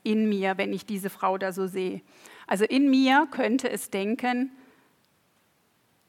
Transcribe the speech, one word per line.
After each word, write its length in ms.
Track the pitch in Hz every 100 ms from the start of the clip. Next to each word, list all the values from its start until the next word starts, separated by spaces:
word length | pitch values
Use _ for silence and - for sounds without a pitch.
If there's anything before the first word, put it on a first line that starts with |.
in 240 | 220 220 214
mir, 300 | 202 190 190
wenn 160 | 196
ich 120 | 196 -
diese 240 | 202 185
Frau 280 | - 185 190
da 160 | 190
so 140 | 180 190
sehe? 340 | 190 185 190 - - - - -
Also 200 | 190 220
in 240 | 262 277
mir 380 | 262 262 269 311
könnte 380 | - 214 254 247
es 200 | 208 -
denken, 640 | 196 196 233 247 247 262 - - _ _ _ _ _ _ _ _ _ _ _ _ _